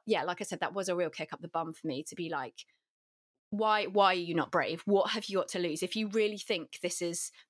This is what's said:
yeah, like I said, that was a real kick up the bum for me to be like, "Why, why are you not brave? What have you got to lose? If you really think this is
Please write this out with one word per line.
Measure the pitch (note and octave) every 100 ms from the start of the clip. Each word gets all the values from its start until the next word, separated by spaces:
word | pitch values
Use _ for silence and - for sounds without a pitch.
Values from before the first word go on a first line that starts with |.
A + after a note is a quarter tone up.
| -
yeah, | F#3+
like | D#3 F3
I |
said, | G3 F3+
that | D#3
was | G3 F#3
a | F3
real | E3
kick | - D3+
up | -
the | E3
bum | E3 E3
for | D#3 D#3
me | C3+
to | D#3 -
be | E3
like, | D3+ B2+ - - _ _ _ _ _ _ _ -
"Why, | G#3 G#3+ G#3+ G3
why | G3+ G3
are |
you | F#3 E3+ E3
not | -
brave? | E3+ - E3 -
What | G3 -
have | A3 G#3
you | F#3+
got | -
to | F3+
lose? | F3 D#3+
If | F3+ A3
you | G#3+
really | A3 G#3+ G#3
think | - F#3+ D#3 -
this | F3 -
is | F3 E3+ - -